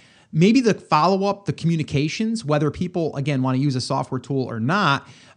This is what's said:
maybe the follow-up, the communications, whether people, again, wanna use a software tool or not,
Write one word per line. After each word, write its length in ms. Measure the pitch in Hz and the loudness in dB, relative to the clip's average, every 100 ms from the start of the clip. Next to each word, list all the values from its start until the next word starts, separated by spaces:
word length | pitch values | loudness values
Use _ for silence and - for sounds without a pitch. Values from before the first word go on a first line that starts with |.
| - _ _ | -20 _ _
maybe 260 | 156 180 240 | 2 4 6
the 140 | 233 | 4
follow-up, 720 | - - 156 165 196 196 196 - | 0 2 2 4 2 0 -2 -6
the 80 | |
communications, 920 | - 165 165 113 - 143 - 220 226 | -4 -2 -2 -2 -2 -2 -2 -4 -4
whether 280 | 143 151 151 | -2 0 0
people, 440 | - 180 180 156 - | -2 -6 -2 -4 -4
again, 280 | 135 139 | -2 0
wanna 160 | 127 131 | 0 0
use 160 | 143 127 | 0 -2
a 60 | |
software 380 | 120 139 135 127 | -2 -4 -4 -6
tool 240 | - 139 | -4 -4
or 160 | 117 113 | -4 -4
not, 480 | 113 190 180 135 - - - | -2 0 2 0 -4 -20 -20